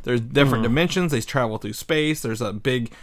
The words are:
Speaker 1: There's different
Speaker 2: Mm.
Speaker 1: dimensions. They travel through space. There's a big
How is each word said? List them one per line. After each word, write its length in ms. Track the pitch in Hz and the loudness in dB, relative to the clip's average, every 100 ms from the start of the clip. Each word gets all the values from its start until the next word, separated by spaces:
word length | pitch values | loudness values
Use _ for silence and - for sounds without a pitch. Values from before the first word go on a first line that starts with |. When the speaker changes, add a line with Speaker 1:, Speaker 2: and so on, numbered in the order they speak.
Speaker 1:
There's 180 | - 123 | -2 -2
different 400 | 117 139 139 117 | 0 4 4 4
Speaker 2:
Mm. 60 | 113 | 2
Speaker 1:
dimensions. 440 | 127 175 185 175 | 2 2 2 0
They 80 | 135 | 0
travel 380 | 107 135 117 107 | -2 -2 -2 -2
through 160 | 104 | -6
space. 480 | 107 - 156 151 151 | -8 -2 0 0 -2
There's 180 | 117 113 | -4 -4
a 140 | 110 | -4
big 360 | 107 135 127 117 - | -4 -2 -2 -2 -8